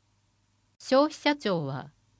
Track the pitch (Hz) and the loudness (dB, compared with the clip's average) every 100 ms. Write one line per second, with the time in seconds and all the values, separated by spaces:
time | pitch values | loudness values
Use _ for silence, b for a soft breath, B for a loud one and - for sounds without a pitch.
0 | _ _ _ _ _ _ _ _ - 262 | _ _ _ _ _ _ _ _ 2 4
1 | 302 - 294 294 214 170 135 135 147 _ | 4 2 -2 0 -2 -2 -2 -8 -10 _
2 | _ _ | _ _